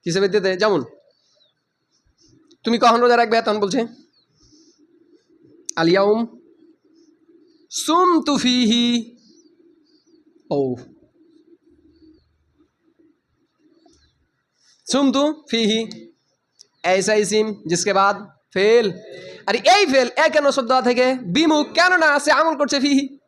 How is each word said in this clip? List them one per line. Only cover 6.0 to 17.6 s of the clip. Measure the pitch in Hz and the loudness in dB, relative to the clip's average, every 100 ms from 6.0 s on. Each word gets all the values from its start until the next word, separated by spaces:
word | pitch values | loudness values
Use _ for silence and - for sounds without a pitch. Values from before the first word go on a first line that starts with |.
| 202 220 233 - _ _ _ _ _ _ _ _ _ _ _ _ _ | 2 0 -4 -12 _ _ _ _ _ _ _ _ _ _ _ _ _
সুমতু | - - 339 370 330 294 277 | -10 -2 2 2 2 0 -2
ফীহি।" | 247 247 233 240 240 240 220 - _ _ _ _ _ _ _ _ _ _ _ _ _ | 0 0 0 2 0 -2 -6 -20 _ _ _ _ _ _ _ _ _ _ _ _ _
ও, | 143 135 120 - - _ _ _ _ _ 349 _ 339 302 330 311 311 _ _ _ _ 320 _ _ _ _ _ _ _ _ _ _ _ _ _ _ _ _ _ _ _ _ _ - | -4 -4 -6 -12 -20 _ _ _ _ _ _ _ _ _ _ -20 _ _ _ _ _ _ _ _ _ _ _ _ _ _ _ _ _ _ _ _ _ _ _ _ _ _ _ -4
সুমতু | 262 277 254 294 302 - | 0 0 0 -2 -4 -6
ফীহি, | 226 220 220 220 - - _ _ _ _ _ _ _ | -2 -2 -2 -6 -14 -20 _ _ _ _ _ _ _
ऐसा | 170 185 190 | -2 0 2
इसिम | 214 190 214 | 0 0 0
जिसके | 220 202 | -2 -6